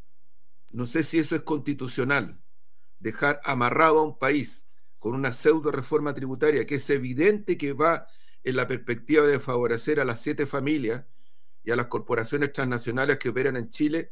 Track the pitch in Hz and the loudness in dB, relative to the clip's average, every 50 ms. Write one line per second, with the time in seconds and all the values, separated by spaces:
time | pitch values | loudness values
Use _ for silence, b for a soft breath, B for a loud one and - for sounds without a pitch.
0 | - - - - - - - - - - - - - - - 117 123 - - 165 | -10 -10 -10 -10 -10 -10 -10 -10 -10 -10 -10 -10 -10 -10 -6 -4 0 2 4 4
1 | - - - 165 151 - 170 156 - - 156 147 - 147 139 131 131 127 - 135 | 6 6 6 4 4 4 2 0 0 -2 -2 -2 -2 -4 -4 -2 -2 0 0 2
2 | 123 135 143 135 101 - - - - - - - - - - - - - - - | 2 2 2 2 2 0 -6 -10 -10 -10 -10 -10 -10 -10 -10 -10 -10 -10 -10 -6
3 | - 113 113 - 147 143 147 - - - 135 123 120 123 - 151 160 160 156 156 | -6 -6 -2 0 2 2 2 0 -2 -2 0 2 2 2 4 6 6 6 6 6
4 | 156 151 131 - 131 135 147 147 123 - - - - - - - - - - - | 4 2 0 0 0 2 2 2 0 -2 -2 -4 -6 -8 -10 -10 -10 -12 -10 -6
5 | - 107 123 135 139 127 117 - - 156 160 160 143 147 135 131 123 - 151 147 | -4 -4 -2 -2 0 2 4 6 6 6 6 6 2 -2 -2 -2 -2 0 0 0
6 | 147 147 135 - 135 131 131 - 147 151 147 127 113 - 143 135 - - 143 135 | 0 -2 -2 -4 -4 -6 -2 2 2 4 4 2 2 0 2 4 4 4 4 4
7 | 127 127 127 131 165 208 214 208 - - 175 - 151 139 139 131 151 170 165 160 | 2 -2 0 2 4 4 4 2 0 -2 -2 -2 -2 -4 0 2 2 2 2 0
8 | b b b b b b b b - 127 127 127 123 113 131 110 - 123 120 117 | b b b b b b b b -4 -2 -2 0 0 -2 -2 -4 -4 -4 -4 -4
9 | 120 143 151 151 147 143 143 127 - 135 127 120 123 113 117 117 - 151 151 147 | -2 0 2 2 4 2 2 0 -2 -2 -2 -2 0 0 0 0 0 0 0 0
10 | 135 123 117 - - 147 151 147 143 143 - 139 131 143 156 147 123 107 117 135 | 0 -2 -2 -2 -2 -2 -2 -2 -4 -4 -4 -2 -2 -2 -2 -2 -2 -4 -4 -6
11 | - - - - - - - - - - - - - 107 117 123 120 - - 107 | -8 -10 -12 -12 -12 -12 -12 -12 -12 -12 -12 -8 -4 -2 -2 -2 -2 -2 -4 -6
12 | - - 123 113 113 - 143 143 147 139 - - 135 127 123 117 - 120 113 131 | -4 -2 -2 -2 0 0 0 0 0 2 2 2 2 0 0 -2 -2 -2 0 0
13 | 135 139 139 - - 123 107 123 127 139 131 123 117 120 - - 151 151 151 165 | 2 2 2 2 0 0 0 0 0 0 0 -2 -4 -4 0 0 2 2 0 -2
14 | 160 - | -4 -6